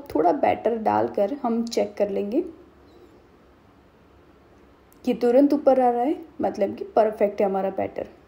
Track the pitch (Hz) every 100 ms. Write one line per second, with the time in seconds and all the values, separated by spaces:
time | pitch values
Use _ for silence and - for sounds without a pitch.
0 | - 302 330 302 220 180 226 226 208 214
1 | 226 220 202 285 240 226 233 - 202 -
2 | 202 196 202 254 381 - - - - -
3 | - - _ - - _ _ _ _ _
4 | _ - - - _ - - _ _ -
5 | - 240 240 247 285 294 - 262 247 240
6 | 254 339 - - 196 208 202 226 - -
7 | 214 214 202 202 202 190 190 190 - -
8 | - -